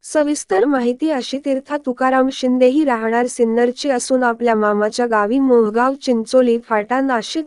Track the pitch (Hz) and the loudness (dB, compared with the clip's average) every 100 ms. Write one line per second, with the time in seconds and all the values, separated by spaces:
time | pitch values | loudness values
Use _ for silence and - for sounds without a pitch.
0 | - 311 294 294 - 381 403 277 240 247 | -2 -2 0 -2 -2 0 2 0 0 -2
1 | 311 285 240 262 294 269 269 294 294 254 | -2 -2 -4 -6 -4 -4 -4 -6 -6 -2
2 | 262 262 262 262 254 254 254 269 302 233 | 0 2 0 -2 -2 2 2 4 0 0
3 | 226 233 247 - 226 226 240 247 294 247 | 0 0 -2 0 0 2 0 -2 -4 -4
4 | - 262 247 233 240 220 208 208 208 226 | 0 0 0 0 0 2 2 0 -2 -2
5 | 240 220 202 262 269 240 214 220 254 277 | -2 0 0 0 4 4 2 0 -2 -2
6 | - 233 220 262 247 233 233 214 208 254 | -2 -2 2 2 2 0 0 -4 0 -2
7 | 269 240 202 320 | 0 -2 -4 -8